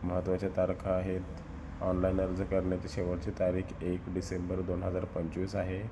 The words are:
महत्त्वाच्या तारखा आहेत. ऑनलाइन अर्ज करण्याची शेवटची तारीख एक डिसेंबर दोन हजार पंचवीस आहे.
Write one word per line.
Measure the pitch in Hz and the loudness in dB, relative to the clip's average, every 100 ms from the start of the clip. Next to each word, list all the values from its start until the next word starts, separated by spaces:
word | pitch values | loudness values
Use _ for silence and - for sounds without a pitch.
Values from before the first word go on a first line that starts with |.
महत्त्वाच्या | 87 90 90 90 98 92 | 2 2 2 2 2 2
तारखा | 92 90 98 | 2 2 0
आहेत. | 92 95 92 - - - - - - | 2 2 -2 -4 -8 -10 -10 -10 -4
ऑनलाइन | 92 92 92 95 | 0 4 4 4
अर्ज | 92 92 | 2 0
करण्याची | 98 95 90 90 92 | 2 2 2 0 -2
शेवटची | - 90 90 - | -2 0 0 -2
तारीख | 76 92 90 92 - | 0 2 2 -2 -4
एक | 90 90 - | -2 -2 0
डिसेंबर | 90 90 92 87 92 | -4 -2 -2 -2 -2
दोन | 90 87 | 0 0
हजार | 95 90 90 | 0 0 -2
पंचवीस | - 82 80 92 101 | -2 -2 -2 -2 0
आहे. | 90 92 110 | -2 -2 -4